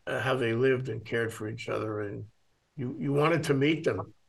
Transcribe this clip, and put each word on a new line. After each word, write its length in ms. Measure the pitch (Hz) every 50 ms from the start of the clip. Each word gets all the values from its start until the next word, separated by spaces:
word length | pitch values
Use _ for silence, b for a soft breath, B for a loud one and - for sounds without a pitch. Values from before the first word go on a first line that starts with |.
| _ -
uh, 120 | 127 131
how 160 | 120 131 131
they 180 | 131 120 113 113
lived 360 | 117 131 131 131 123 131 127
and 160 | 113 113 -
cared 260 | - 117 117 117 113
for 160 | - - 107 107
each 220 | 117 117 - 120
other. 320 | 110 107 107 110 107 104
And 240 | 104 101 110 113 107 104 _ _ _ _ _ _ _ _ _
you, 200 | 151 123 127 - -
you 140 | - 139 139
wanted 300 | 143 151 156 170 156 -
to 100 | - 143
meet 300 | 135 139 151 160 151 -
them. 300 | - 107 107 110 - - _ _